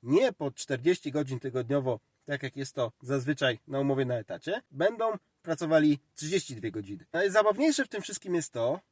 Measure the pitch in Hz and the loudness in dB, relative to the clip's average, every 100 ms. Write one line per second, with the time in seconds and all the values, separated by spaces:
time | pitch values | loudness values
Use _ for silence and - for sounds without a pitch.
0 | 117 156 262 208 143 - - 135 135 180 | 4 4 4 0 -8 -6 -6 -2 2 2
1 | 156 143 135 127 135 123 117 143 131 113 | 0 -4 -2 -4 -4 -4 0 0 0 -4
2 | _ _ - 143 135 - 139 - 120 - | _ _ -8 -6 -6 -8 -8 -4 -4 -4
3 | 123 139 123 147 135 117 - 139 139 135 | -4 -2 0 0 0 0 -4 -2 0 0
4 | 131 123 107 87 - 214 - 135 180 226 | 0 -2 -4 -10 -6 -6 -6 0 0 2
5 | 226 214 _ _ - 160 165 160 156 147 | -2 -2 _ _ -6 -4 4 4 6 2
6 | _ - 151 185 - 120 107 104 98 101 | _ -10 -2 -2 -2 -8 -6 -8 -10 -12
7 | - 165 196 196 208 208 311 285 254 214 | -8 -2 2 4 4 4 4 4 0 -4
8 | 185 202 190 175 151 120 117 170 _ | -6 -6 -2 -2 -2 -2 -2 -2 _